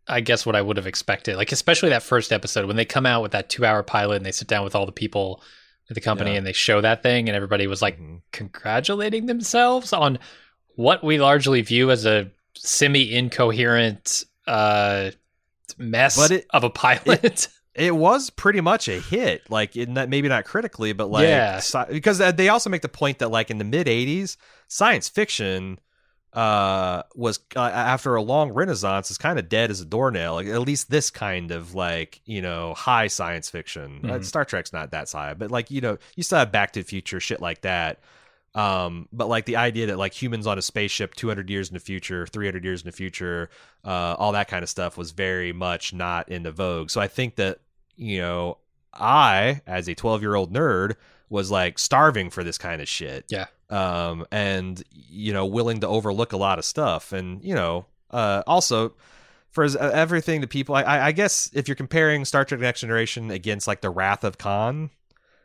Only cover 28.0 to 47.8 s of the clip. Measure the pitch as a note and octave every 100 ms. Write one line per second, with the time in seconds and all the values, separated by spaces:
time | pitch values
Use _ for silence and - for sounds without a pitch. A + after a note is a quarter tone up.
28 | C3+ A#2 A2 C#3+ D3 B2+ F#3 A#2 G2 G2
29 | - - D3+ D#3+ E2+ A2 A#2 F#2+ D#2+ A2
30 | C3 G2 E2 E2 G2 A#2 B2 C#3+ - D3
31 | - - G2+ F#2 E2+ E2+ E2+ F#2 F2 E2+
32 | D#2+ - - G#2 F2+ E2+ E2+ D#2+ - A#2+
33 | G#2+ - F2 E2+ - E2+ - D#2+ C#2+ C#2+
34 | - B2 F#2+ D#3+ C#3 F#2 - E2+ D2 D#2
35 | D2 D2+ D2 D2+ G#2+ A#2+ A#2 C#3 A#2+ G#2
36 | - - E3 E3 A#2 G#2 G2+ G#2+ F2+ G2
37 | - F#2 - - E2+ E2 F#2+ F2 D#2+ -
38 | _ _ _ _ _ G#2+ G#2 F#2+ F2 E2+
39 | - A#2 A2 A#2 A#2 A#2 A#2+ A2+ A2 F#2
40 | G2 - B2+ A2+ G#2+ G2 - A2+ G#2 -
41 | G2 - A2+ G2+ F#2+ G2 F#2 F2 - F#2+
42 | - F2+ E2+ G#2+ G2+ F#2 F#2 F2+ F2 -
43 | F#2 - F2+ E2+ E2+ - - _ G2+ F2+
44 | F2 E2+ G#2 G2+ G2+ F#2 F2 - F2 -
45 | E2+ E2 F#2+ F#2 F2+ F2 F2+ F2 - F2+
46 | F2 E2+ - F2+ E2+ D#2+ F#2 E2+ D#2+ A2+
47 | G2+ - B2+ - F#2+ - _ _